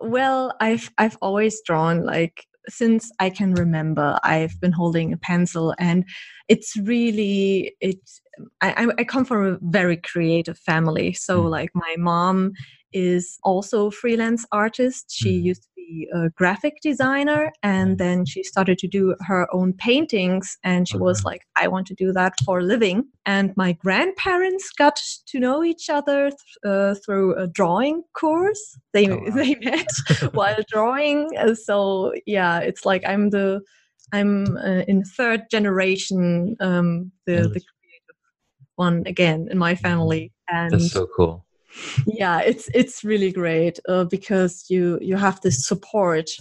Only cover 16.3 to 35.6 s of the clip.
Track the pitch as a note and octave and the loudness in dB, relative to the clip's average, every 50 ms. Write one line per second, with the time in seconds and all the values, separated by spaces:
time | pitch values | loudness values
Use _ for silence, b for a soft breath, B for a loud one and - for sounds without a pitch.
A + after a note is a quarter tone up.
16.3 | - - F#3 F3+ G3+ G3+ - D4+ D4 - - D4+ C4+ A3+ C4 C4 C4+ C#4 C#4+ D4 | 0 0 0 0 0 0 -2 -4 -4 -2 -4 -4 -2 0 0 0 0 0 0 0
17.3 | D4+ D4+ D4+ D#4 - _ - G3+ F#3+ F#3+ F#3+ F#3+ F#3+ F#3+ F3+ F3+ F3+ F3+ F3+ - | 0 0 0 -2 -4 _ -2 0 2 2 2 2 2 2 0 0 2 0 0 -2
18.3 | - F#3+ F#3+ - - G3 F#3+ F#3+ F#3 - - F3 F#3+ G3 F#3+ F#3 F3 - F3+ - | -4 -8 -10 -4 -2 0 2 2 2 0 -2 -2 0 2 2 2 0 -2 -2 -2
19.3 | G3 F3+ F3+ - - F#3 F#3 F#3 F#3+ F#3+ - A#3+ B3 C#4+ D#4+ - - G3 F3+ F3+ | 0 0 0 0 0 0 0 0 -2 -2 0 2 2 2 2 0 0 0 0 0
20.3 | F#3 F#3+ F#3+ - - - - F#3 F3+ F3+ F3+ - - F#3 F#3 F3+ F#3 - - - | 0 -2 -2 -6 -12 -6 -2 0 0 2 0 0 0 0 2 2 2 2 -2 -4
21.3 | - - - _ _ F3+ F3 F3+ F#3 F#3 F#3 - G3 - F#3 F#3+ F#3 F#3 F3+ F#3+ | -6 -8 -14 _ _ 0 0 0 0 -2 -4 -8 -6 -4 -2 -2 0 2 0 0
22.3 | F#3+ - - G3+ F#3 F3+ F3 F#3 A#3 A#3 A3+ F#3 F3+ G#3+ C#4+ - _ _ _ G3+ | 0 -2 -2 0 0 0 0 0 2 2 2 2 0 -2 -4 -6 _ _ _ -2
23.3 | G3 G3 G3 F#3+ F#3+ G3 F#3+ F3+ F3 - - F#3+ F#3 A3 D#4+ F#4+ F#4 - - G4 | 0 0 0 0 0 0 0 0 -2 -2 0 0 0 2 0 -2 -2 -4 -2 0
24.3 | F4+ F4+ F#4 F#4+ F#4 F#4+ - - - - D4 D4 D4 - - - - - _ - | 0 0 0 0 -2 -4 -6 -10 0 4 4 4 4 2 -6 -10 -12 -14 _ -8
25.3 | - C4 B3 B3+ C4+ D4+ E4 E4+ E4 E4 - - D4+ D4 C#4+ D4 C#4 C#4 C#4+ C#4+ | -4 -2 0 0 0 0 0 0 -2 -4 -4 -2 -2 0 0 0 0 2 0 0
26.3 | C#4 - _ _ - - - G3+ G3 G3 G3+ G3 G3+ G3+ - - G3 G3 F#3+ F#3 | -2 -6 _ _ -20 -8 -4 -2 0 2 2 0 0 -2 -4 -2 0 2 2 2
27.3 | - - F#3 F3 E3+ - F#3+ E3+ E3+ G#3 B3+ D4 D#4 E4+ F4 - - - D#4+ D#4 | 2 0 -2 -4 0 0 2 2 4 2 2 0 0 -2 -6 -10 -6 -2 0 2
28.3 | D#4 E4+ F#4 G4+ A4 - - - - - _ _ - G3+ G#3 F#3+ F#3 - - G#3+ | 2 2 2 0 0 -2 -8 -16 -20 -20 _ _ 2 4 4 4 2 -2 -4 -2
29.3 | G#3 C4+ C#4 B3+ D4 - A3 B3+ C4 D#4+ - - - - - - - - D3 - | -2 0 0 0 0 0 -2 -2 -2 -2 -2 -4 -6 -6 0 0 0 0 0 -2
30.3 | - A3+ G3 G3+ G#3+ A3 G#3 - A3 G#3+ A3 A#3+ B3+ C#4 D4 D4 C#4+ D4 D4 D#4+ | 0 0 0 0 0 -2 -4 -2 -2 0 0 0 0 0 0 0 0 0 -2 -4
31.3 | - - - A3 A3+ A3+ - - G3+ G3+ G3 G3 G3 F#3+ F#3 - - - - - | -4 0 2 2 0 0 -2 -2 0 2 2 0 0 0 -2 -2 -4 -6 -6 -2
32.3 | G#3 F#3+ F3+ E3+ E3+ E3+ E3+ F#3 F#3 - - G3 F#3+ F#3 - - G3 G3+ G#3 G#3 | 0 0 2 2 0 0 -2 -4 -4 -2 0 0 0 0 0 -2 0 2 2 2
33.3 | G3+ G3+ G3 F#3+ F#3+ G3+ G3 b b b b b b b b b G3+ G3+ G3+ G3+ | 2 2 0 0 -2 -2 -6 b b b b b b b b b -2 0 0 2
34.3 | G3+ G3 G3 G3+ F3+ - - F#3+ F#3 F3+ - - G3 F#3+ F#3+ F#3+ - - B3 A#3 | 0 0 0 -2 -2 -2 -2 -2 -2 0 2 2 2 2 2 0 -4 -2 0 0
35.3 | A3+ A3 A3+ - A3+ A3 | 0 -2 -2 -2 0 0